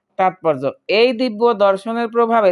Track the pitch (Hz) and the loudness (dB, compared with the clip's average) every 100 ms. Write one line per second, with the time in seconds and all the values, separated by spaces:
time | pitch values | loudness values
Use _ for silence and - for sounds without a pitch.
0 | _ - 190 - 165 139 135 - - 196 | _ -2 -2 -2 -4 -2 -4 -8 -2 2
1 | 247 226 254 208 240 208 202 196 226 233 | 2 0 -4 0 0 2 0 0 -4 -6
2 | 233 233 226 226 196 | -4 -2 0 2 2